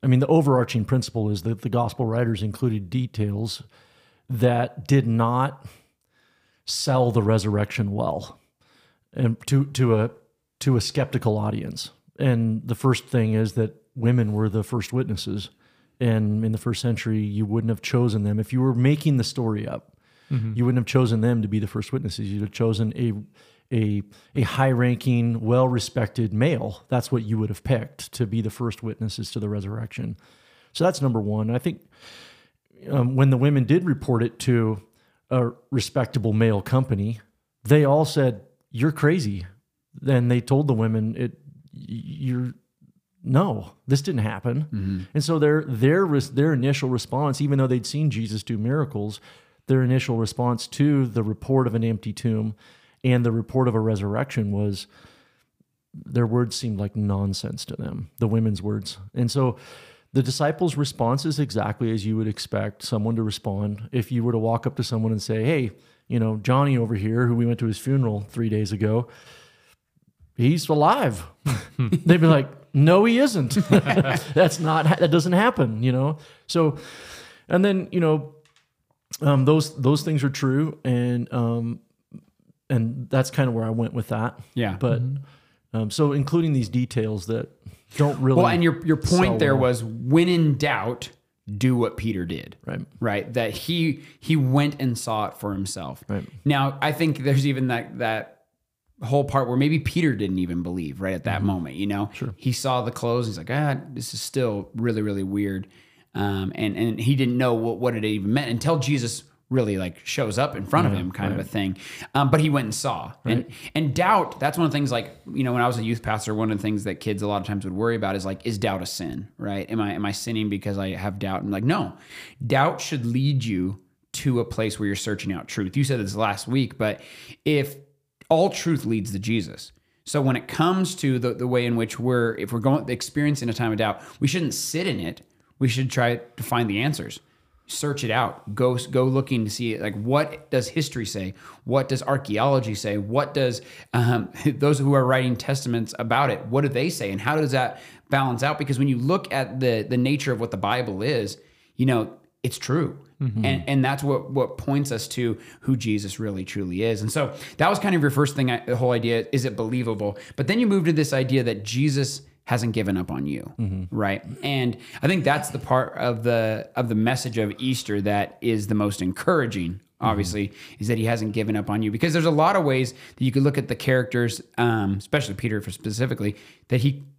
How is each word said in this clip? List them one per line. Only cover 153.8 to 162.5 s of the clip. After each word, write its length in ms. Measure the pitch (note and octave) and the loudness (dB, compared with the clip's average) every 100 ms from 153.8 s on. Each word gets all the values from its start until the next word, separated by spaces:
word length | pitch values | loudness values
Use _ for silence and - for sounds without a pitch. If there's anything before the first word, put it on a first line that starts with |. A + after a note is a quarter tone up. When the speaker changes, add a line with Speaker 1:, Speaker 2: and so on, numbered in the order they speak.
Speaker 3:
that's 180 | C3 C#3 | 2 0
what, 280 | C#3+ C3+ - | -2 -2 -2
what 260 | C3+ B2 - | -2 -2 -4
points 340 | - C#3 C#3 | -2 -2 -2
us 160 | A2+ - | -4 -6
to 300 | - A#2+ G#2+ - - | -4 -2 -4 -10 -12
who 160 | - B2+ | -2 0
Jesus 420 | A2 G#2 G2 - | 0 -2 -2 -6
really, 240 | A2 G2 | -6 -6
truly 380 | F#2 - F#2+ F2 | -8 -6 -6 -2
is. 180 | A2+ G#2+ | -2 0
And 100 | G#2+ | -2
so 220 | D#3 C#3 - - - | -2 -4 -4 -16 0
that 140 | E3 | 0
was 80 | G3+ | 2
kind 160 | G3+ | 0
of 80 | F3+ | 2
your 80 | D3 | 2
first 260 | C3 C#3+ C#3+ | 2 0 2
thing, 140 | B2+ | -2
I, 120 | A#2+ - | -2 -2
the 100 | A#2+ | -2
whole 140 | B2 | 0
idea, 360 | A#2+ A2+ A#2 A2 | 0 0 0 0
is 140 | C#3 B2+ | -2 -2
it 100 | G#2 | -4
believable? 640 | A2+ B2+ A#2 G#2+ G#2 G2+ - - | -4 -2 -4 -4 -4 -6 -14 -6
But 100 | C3+ | -2
then 120 | G#3+ | 2
you 60 | A#3+ | 2
moved 180 | G3 E3 | 2 2
to 60 | |
this 220 | D#3 C#3+ | 2 2
idea 280 | C3+ C3 C3+ | 0 2 2
that 180 | A#2+ G#2 | 2 -2
Jesus 560 | G#2 A#2 D3 C#3 C3+ - - _ | -4 0 2 2 -2 -4 -14 _
hasn't 260 | - | -2